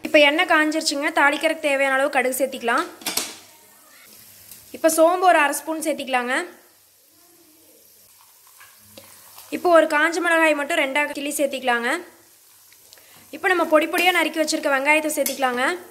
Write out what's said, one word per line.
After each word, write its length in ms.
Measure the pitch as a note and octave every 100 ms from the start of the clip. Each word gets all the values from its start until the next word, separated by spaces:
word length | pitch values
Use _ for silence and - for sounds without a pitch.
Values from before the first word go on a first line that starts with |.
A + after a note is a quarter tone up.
| -
இப்போ 120 | D#4 C#4+
எண்ணெய் 220 | D4+ F4+
காஞ்சிருச்சுங்க. 560 | D#4+ D#4 D#4 D#4 C#4+ D4+ E4
தாளிக்கிறதுக்கு 480 | C#4+ D4+ D#4+ D#4+ D4
தேவையான 280 | C4+ C#4 C4
அளவு 160 | C#4+ C#4
கடுகு 200 | B3+ B3+
சேர்த்திக்கலாம். 440 | C4+ B3 A#3 B3+ F4 - - - - - - - - - - - - - - - - - - B3
இப்போ 120 | D#4+ D#4+
சோம்பு 320 | E4 F4+ F#4
ஒரு 80 | D#4+ C#4+
அரை 100 | D4
ஸ்பூன் 240 | - D#4+ D#4
சேர்த்திக்கலாங்க. 460 | C4+ B3+ B3+ A#3+ C#4 F4+ - _ _ _ _ _ _ _ _ _ _ _ - _ _ _ _ - _ - - - - - - - - - - - D4
இப்போ 120 | F4+ E4
ஒரு 100 | D#4 D4+
காஞ்ச 200 | D#4 E4 F4
மிளகாய் 340 | E4 D#4+ D4
மட்டும் 220 | C#4+ E4 C4+
ரெண்டா 160 | C#4 D4 D4
கிள்ளி 180 | C#4+ D4
சேர்த்திக்கலாங்க. 500 | C#4 C4+ B3 A#3+ A#3+ E4 F4+ - _ _ _ _ _ _ - - - - - D4+
இப்போ 120 | F#4+
நம்ம 120 | F4+ D#4+
பொடி 160 | D#4 D#4+
பொடியா 200 | F4 F4 F4
நறுக்கி 240 | D#4 D#4+
வச்சிருக்க 300 | D4+ D#4 D#4+
வெங்காயத்தை 360 | C4+ C#4 D4+ D#4
சேர்த்திக்கலாங்க. 500 | D4 C#4 C4 C4 B3 C4+ F4+ -